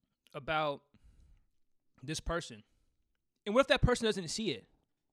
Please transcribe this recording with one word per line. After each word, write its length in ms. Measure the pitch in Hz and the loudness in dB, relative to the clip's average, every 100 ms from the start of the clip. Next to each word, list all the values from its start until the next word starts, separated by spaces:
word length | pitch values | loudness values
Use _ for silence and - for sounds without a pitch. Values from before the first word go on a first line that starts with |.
| _ _ _ | _ _ _
about 480 | 151 135 156 156 143 _ _ - - - - _ _ _ _ _ _ | -14 -4 -2 -2 -4 _ _ -20 -20 -20 -20 _ _ _ _ _ _
this 160 | 127 156 | -10 -8
person. 440 | - 170 - 107 - _ _ _ _ _ _ _ - | -6 -6 -8 -16 -20 _ _ _ _ _ _ _ 0
And 100 | 233 | 2
what 60 | |
if 60 | 269 | 4
that 140 | 269 | 4
person 220 | 247 247 | 4 4
doesn't 240 | 220 196 160 | 2 0 -4
see 220 | - 220 | -4 -2
it? 160 | 117 - _ _ _ _ | -4 -8 _ _ _ _